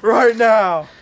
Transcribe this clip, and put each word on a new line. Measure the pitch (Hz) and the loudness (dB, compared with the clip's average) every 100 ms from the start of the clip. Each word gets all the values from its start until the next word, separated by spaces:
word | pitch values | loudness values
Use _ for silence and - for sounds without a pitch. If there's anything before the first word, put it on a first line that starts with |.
right | 208 226 247 226 | -2 0 0 0
now | 233 220 190 165 151 - | 0 2 0 -4 -8 -20